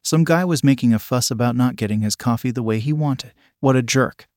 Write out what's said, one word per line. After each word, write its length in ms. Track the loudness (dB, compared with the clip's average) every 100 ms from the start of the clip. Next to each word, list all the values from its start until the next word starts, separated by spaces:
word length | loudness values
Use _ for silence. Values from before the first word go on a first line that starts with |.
Some 240 | -2 0 2
guy 180 | 2
was 180 | 0 0
making 320 | 2 2 2
a 60 | 2
fuss 320 | 0 -2 -2
about 240 | -2 -2 0
not 220 | 0 -2
getting 240 | -4 -2
his 160 | -2 -2
coffee 340 | -2 -2 -2
the 120 | -4
way 160 | -2 -2
he 120 | -2
wanted. 400 | -2 -2 -4 -8 _ _ _
"What 160 | 2 2
a 60 |
jerk," 440 | 2 0 0 -4 -20